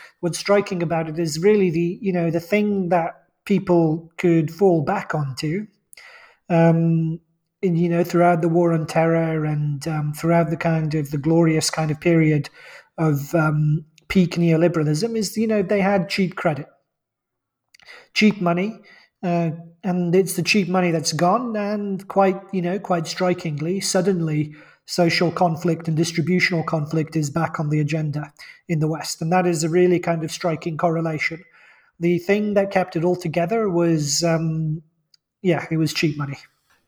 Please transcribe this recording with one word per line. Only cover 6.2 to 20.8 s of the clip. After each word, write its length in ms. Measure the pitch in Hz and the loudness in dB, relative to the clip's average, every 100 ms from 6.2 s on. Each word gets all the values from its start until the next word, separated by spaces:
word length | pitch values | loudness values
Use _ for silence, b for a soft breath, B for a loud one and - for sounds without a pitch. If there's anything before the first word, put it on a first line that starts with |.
| B B - | B B 0
um, 680 | 170 165 165 165 165 160 165 _ _ _ _ | 4 6 4 2 2 0 -4 _ _ _ _
in, 160 | 190 165 | -2 2
you 120 | 175 | 2
know, 140 | 170 | 0
throughout 380 | 175 170 175 170 | 0 2 4 4
the 80 | 170 | 2
war 240 | 165 170 | 2 2
on 140 | 165 151 | 2 0
terror 580 | 165 165 165 165 160 151 | 0 2 2 0 -2 -2
and, 420 | 151 147 143 165 | -2 -2 -4 -4
um, 260 | 156 151 | -4 -4
throughout 360 | 147 165 170 160 | -4 2 2 2
the 80 | 165 | -2
kind 380 | 170 160 156 156 | -2 -2 0 -2
of 160 | 143 | -4
the 60 | 147 | -4
glorious 520 | 151 165 165 156 - | 2 4 4 2 -2
kind 220 | - 156 | -4 -4
of 100 | 151 | -2
period 480 | 175 165 156 151 147 B B B B - | 2 4 4 2 -2 B B B B -2
of, 360 | 160 143 139 175 | 0 0 0 0
um, 500 | 156 151 151 156 - _ _ | 2 2 2 0 -4 _ _
peak 280 | 196 175 175 | 2 2 2
neoliberalism 800 | 170 160 170 165 151 151 233 226 | 2 4 2 2 0 0 -2 -2
is, 220 | 196 208 | -4 -2
you 100 | 220 | 0
know, 140 | 214 | 0
they 180 | 196 208 | 0 0
had 300 | 190 202 170 | 2 0 -2
cheap 260 | - 180 - | -2 -2 0
credit, 320 | 175 139 - _ _ _ _ _ _ _ _ _ _ _ B B B | -2 -2 -8 _ _ _ _ _ _ _ _ _ _ _ B B B
cheap 280 | - 214 202 | 2 2 4
money, 380 | 175 170 202 220 B B B _ | 0 0 -2 -8 B B B _
uh, 300 | 180 170 170 165 - _ | -2 0 0 -4 -12 _
and 320 | 185 180 175 185 | -4 -2 2 2
it's 200 | 180 - | 2 -2
the 80 | |
cheap 240 | 160 214 170 | 0 0 2
money 220 | 185 | 2